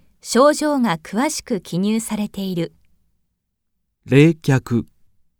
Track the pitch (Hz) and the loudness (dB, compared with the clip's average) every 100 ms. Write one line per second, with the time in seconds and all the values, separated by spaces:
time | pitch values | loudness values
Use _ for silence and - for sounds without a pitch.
0 | _ _ - 233 294 302 302 285 233 165 | _ _ -2 4 4 4 0 0 0 -2
1 | - 202 302 - - 196 - 170 202 220 | -6 -4 -4 -4 -8 -8 -6 -4 -2 -2
2 | 220 214 208 - 190 175 165 _ _ _ | -4 -6 -8 -8 -6 -6 -6 _ _ _
3 | _ _ _ _ _ _ _ _ _ _ | _ _ _ _ _ _ _ _ _ _
4 | - 131 160 160 - 131 - 117 - _ | 2 4 4 2 0 0 0 -4 -4 _
5 | _ _ _ | _ _ _